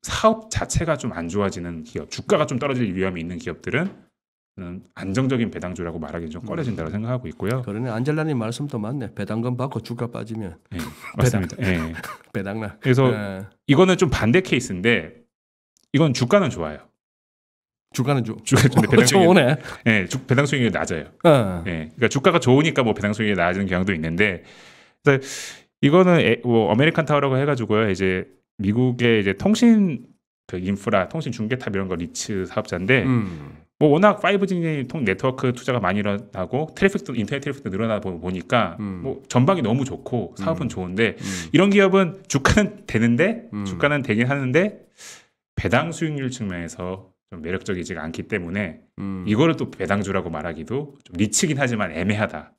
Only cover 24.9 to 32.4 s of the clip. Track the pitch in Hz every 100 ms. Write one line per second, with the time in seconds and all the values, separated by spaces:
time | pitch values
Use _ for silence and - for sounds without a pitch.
24.9 | _ 147 135 131 - - - _ _ 139
25.9 | 170 180 170 98 117 123 117 101 110 156
26.9 | 160 147 147 139 131 143 135 107 107 110
27.9 | 92 95 92 90 _ _ - 98 110 127
28.9 | 123 120 113 98 95 190 220 240 220 190
29.9 | 135 - _ _ _ - 90 92 101 -
30.9 | 104 90 165 147 117 110 127 - 98 95
31.9 | 87 87 - - 101